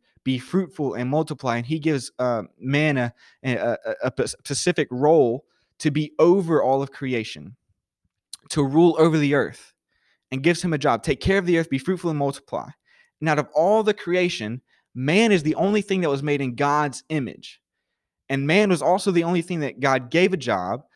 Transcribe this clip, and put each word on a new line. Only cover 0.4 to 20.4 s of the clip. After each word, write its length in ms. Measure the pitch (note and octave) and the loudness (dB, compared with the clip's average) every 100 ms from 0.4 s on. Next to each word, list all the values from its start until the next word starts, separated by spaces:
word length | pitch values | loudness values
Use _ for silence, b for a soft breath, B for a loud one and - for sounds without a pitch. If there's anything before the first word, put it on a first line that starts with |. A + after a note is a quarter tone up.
| - F#3+ E3+ - C3+ | -2 -4 -4 -4 -6
and 160 | G2+ B2 | -4 -2
multiply. 480 | D3+ D#3 C#3 C3 A#2+ | -2 -2 -4 -4 -4
And 80 | A#2+ | -4
he 140 | D#3+ | -4
gives, 320 | D#3 C#3+ - - | -2 -2 -4 -4
uh, 240 | B2+ A2+ - _ | -2 -2 -6 _
man 380 | B2+ C#3+ D#3 C3+ | -2 0 0 0
a, 160 | A#2+ - b b | -2 -6 b b
a, 120 | C3 A2+ | -4 -2
a, 400 | A#2 A2 A2+ - | -2 -2 -6 -6
a 80 | B2+ | -4
p-, 160 | - A2 | -2 -4
specific 600 | - - C3+ F3 E3+ C#3 | -6 -8 -4 -2 -2 -2
role 540 | B2 D3 E3 B2 C3 - _ _ - | 0 4 6 4 0 -8 _ _ -6
to 120 | D#3 | -2
be 220 | C#3+ D3+ - | -2 -2 2
over 420 | E3+ G3 E3 D3+ | 4 4 2 2
all 200 | B2+ C3+ | 2 0
of 100 | C#3 | -2
creation, 640 | - C3 A#2+ G#2+ D2 D#2 A#2+ _ _ _ _ _ _ _ - - | -8 -4 -4 -4 -12 -18 -20 _ _ _ _ _ _ _ -20 -6
to 140 | D#3 | -2
rule 320 | C3+ D3+ F3 D#3+ | 2 4 4 6
over 180 | E3 D#3 | 4 4
the 160 | C#3+ | 2
earth, 400 | C#3+ F#2 - - _ _ _ _ _ - | 2 0 -6 -20 _ _ _ _ _ -10
and 120 | C3+ | -2
gives 180 | D#3+ E3+ | 0 0
him 100 | F3+ | 0
a 60 | D3+ | 0
job. 260 | D3+ A#2 | 0 0
"Take 160 | - C#3 | -2 -2
care 180 | - G3 | 0 0
of 80 | F3 | 2
the 120 | E3 | 0
earth, 120 | E3 | 0
be 100 | C3+ | -4
fruitful 300 | - F3+ F3 | -4 -4 -2
and 100 | D3+ | -2
multiply." 500 | C#3 - - F#2 F#2 - b b b b | -2 -4 -8 -10 -10 -16 b b b b
And 100 | D#3+ | -2
out 100 | D3 | -2
of 100 | C#3+ D3+ | 0 0
all 280 | F3+ A3 | 2 2
the 100 | G#3+ | 2
creation, 680 | G#3 E3+ F3+ F3+ - G#2+ B2 _ _ _ | -2 -2 0 0 -2 -8 -10 _ _ _
man 380 | B2 C3+ F#3+ A#3 | -6 0 4 4
is 120 | F#3 | 2
the 120 | D3+ - | 0 0
only 260 | F#3+ G#3+ | 0 0
thing 200 | G3+ F#3+ | 0 -2
that 80 | D#3+ | 0
was 140 | C#3 | -2
made 160 | D3 C#3+ | 0 -2
in 140 | C3 A#2+ | -2 -2
God's 480 | C#3+ D3 D3 B2 - | 0 0 -2 -6 -6
image. 500 | D#3 A2 - - - _ _ _ _ _ _ - | -4 -4 -10 -20 -20 _ _ _ _ _ _ -6
And 180 | C3+ C#3 | -4 2
man 220 | F#3 G#3 | 2 4
was 120 | E3 | 2
also 300 | D#3 F#3+ G3+ | 2 0 0
the 140 | E3+ E3 | 0 0
only 160 | F3+ | -2
thing 180 | E3+ E3+ | -2 -4
that 220 | C#3 - | -6 -2
God 280 | C#3 C3 B2 | 0 0 0
gave 220 | E3 F#3 | 2 2
a 60 | |
job. 480 | F3+ | 0